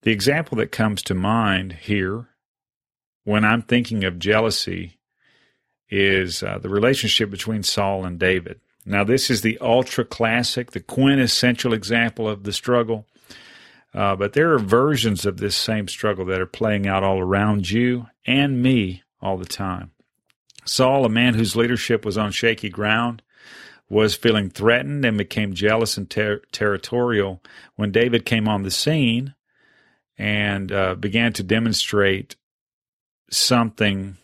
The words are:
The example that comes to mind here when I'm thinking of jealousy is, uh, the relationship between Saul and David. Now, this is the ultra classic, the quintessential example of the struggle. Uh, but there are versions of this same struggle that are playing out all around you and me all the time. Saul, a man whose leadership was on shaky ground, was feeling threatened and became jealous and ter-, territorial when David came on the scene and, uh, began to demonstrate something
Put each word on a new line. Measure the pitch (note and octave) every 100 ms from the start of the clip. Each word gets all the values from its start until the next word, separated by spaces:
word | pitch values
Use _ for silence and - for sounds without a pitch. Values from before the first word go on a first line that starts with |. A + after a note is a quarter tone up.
The | -
example | A2 G#2+ D3 E3 A2
that | -
comes | - A2 G2+
to | -
mind | F#2 G2 A2+ G#2+ F#2+ F#2+
here | E2 - G#2 F#2 G#2 A#2+ _ _ _ _ _ _ _ _ _
when | - G#2
I'm | G#2+ A#2
thinking | A2+ B2 A#2+ A2+
of | F#2+ F2
jealousy | F2+ G#2+ A2+ - - F2+ F2 _ _ _ _ _ _ _ _ _ _
is, | G2+ G2 F#2+ F#2 E2+
uh, | G2+ G2
the | -
relationship | G2+ A2+ C3+ A2 - G#2+
between | G2 - A2
Saul | G2 - G2 G2
and | F#2 F2
David. | F#2 F#2 F2 - _ _
Now, | - G2+
this | G2+ C3 -
is | A#2
the | A2+ A2
ultra | B2+ A#2+ B2+ -
classic, | A#2 - A2+ A2+ A#2 - A#2+
the | -
quintessential | - - C3+ C#3 B2 - B2+ A#2+ B2+
example | A2+ F#2+ A#2 A#2 A2 A2
of | G#2
the | G2+
struggle. | G2 - B2 A2+ A2+ G#2+ _ _ - - - - _ _
Uh, | - G2+ G2
but | G2+
there | C#3+ E3
are | D3
versions | G2+ A2+ C#3 C#3+ A2 G2
of | G#2 F#2
this | G2+
same | - - G#2+ G2+
struggle | - G#2+ F#2+
that | F#2 F#2
are | F#2
playing | - A2+ G#2 G2
out | F#2+
all | G2 F#2+
around | F#2 G2 G#2 G#2 E2+
you | G#2+ B2 B2 A2+ _ -
and | C3 C#3+ C3
me | B2+ C3 F#2+ F2+ _ _
all | F#2+ F#2+
the |
time. | F#2 - G2 F2+ F2+ _ _ _ _ _ _ -
Saul, | - - B2+ C#3
a | B2+
man | A2 B2
whose | A2+ A2+
leadership | G#2 A#2 A#2+ - A#2
was | G#2+ G2
on | G#2+
shaky | G2+ A#2 A2+ G#2+
ground, | F#2 G#2 A2 A#2+ A#2 _ _ - - - - _
was | G#2 G#2+ -
feeling | A#2 A2 G2
threatened | - G#2 A#2+ C#3 D3
and | C3 G#2+
became | G2+ - G#2
jealous | F2+ G#2 A2 A2+ -
and | G2
ter-, | - G#2+ G#2 _
territorial | - G#2+ G2 - A#2+ A#2+ A2 G2 F#2+ - - - -
when | G#2
David | G2 B2 A#2 -
came | A2+ G#2+
on | G#2+
the | G2
scene | - - D#3+ B2+ A#2 C#3 - _ _ _ _ _ _ _ _
and, | G#2 G#2 G#2 G2+ G2
uh, | G2 F#2+ F#2
began | G#2 G#2+ A#2
to | A2
demonstrate | F#2 A2 A#2 G#2+ - G#2 G2 F#2+ - - _ _ _ _ _ _ _ _ _
something | - - B2 A#2 - G#2+ G2 G2 G2